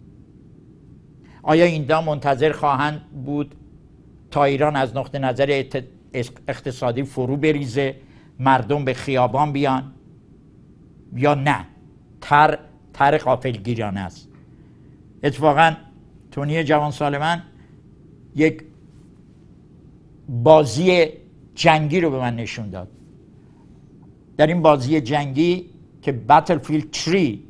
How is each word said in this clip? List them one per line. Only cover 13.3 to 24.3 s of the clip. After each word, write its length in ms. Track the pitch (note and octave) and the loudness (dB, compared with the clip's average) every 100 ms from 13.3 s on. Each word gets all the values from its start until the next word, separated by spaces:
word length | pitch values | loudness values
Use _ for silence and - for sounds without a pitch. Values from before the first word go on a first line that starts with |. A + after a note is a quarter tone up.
| B2 C3 G#2+ A2 A2+ G#2 F#2+ | -2 -2 -6 -6 -6 -6 -6
است. 280 | F2+ - - - - - - - - - - - | -8 -12 -20 -20 -20 -20 -20 -20 -20 -20 -20 -6
اتفاقاً 500 | D3 B2+ D3+ C#3+ E3 D#3 - - - - - | -6 0 2 4 4 2 -12 -20 -20 -20 -14
تونی 340 | - D3 D#3+ | -8 -4 -2
جوان 260 | D3 D3+ D3 | 0 0 0
سالمن 520 | - D3 C#3+ D#3+ E3+ - - - - - - - - - | -4 -4 -2 -2 -4 -8 -20 -20 -20 -20 -20 -20 -20 -12
یک 280 | C#3+ D#3 D#3 - - - - - - - - - - - - - - - - - | 0 0 0 -14 -20 -20 -20 -20 -20 -20 -20 -20 -20 -20 -20 -20 -20 -20 -20 -10
بازی 800 | A#2+ C3+ D#3 C#3 A#2 F#3 F3+ D#3 - - - - | 0 6 6 6 0 2 4 2 -2 -20 -20 -20
جنگی 460 | - E3 D#3 D3+ F3+ | 0 2 4 0 0
رو 100 | E3 | 0
به 80 | C3 | -2
من 180 | B2 A#2 | -4 -6
نشون 340 | G#2+ - G#2 | -8 -10 -12
داد. 180 | F2+ F#2 - - - - - - - - - - - - - _ | -12 -16 -20 -20 -20 -20 -20 -20 -20 -20 -20 -20 -20 -20 -20 _